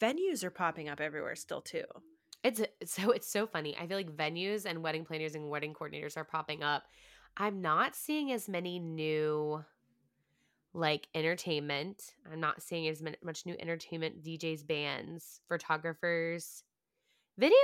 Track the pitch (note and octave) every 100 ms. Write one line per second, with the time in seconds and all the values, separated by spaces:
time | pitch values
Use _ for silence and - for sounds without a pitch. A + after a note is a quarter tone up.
0 | A3+ D#4 F#4+ B3 F3+ - E3+ D#3+ D3+ D3
1 | D#3 D3+ - D#3 - - - - - -
2 | - - _ - B3 A3 G#3+ - F3 -
3 | G3+ B3 - G3+ A3 E3 D3+ - E3+ G3
4 | E3+ D3+ D#3 E3+ F#3+ G#3+ G3+ E3 D#3+ D#3+
5 | D#3+ D#3 D#3 D3+ D3 D3 D3+ D3+ D3+ D3
6 | D3+ D#3 D#3 D#3+ D3+ D3 D3 C#3+ - -
7 | - - - - G#3 G3 E3+ D#3+ C4 -
8 | - D4+ C#4 A#3 - F3+ F3+ F3+ E3 D#3+
9 | D#3 D#3 D3+ D3+ D3+ D3+ D3+ _ _ _
10 | _ _ _ _ _ _ _ E3+ D#3 D3
11 | - D#3+ D#3+ F3 F3+ D3+ D3 C#3+ E3+ G3
12 | - - E3 D#3+ D3+ - - E3+ D#3+ D#3
13 | D#3+ - E3+ D#3+ E3+ F3 E3 E3 - E3
14 | D#3+ - D#3 D#3+ E3 D#3 D3 D3 D3 C3+
15 | - E3 - - - E3+ - D#3 E3 D#3
16 | F3 E3+ E3 E3+ - - - _ _ _
17 | _ _ _ - C#4 B4+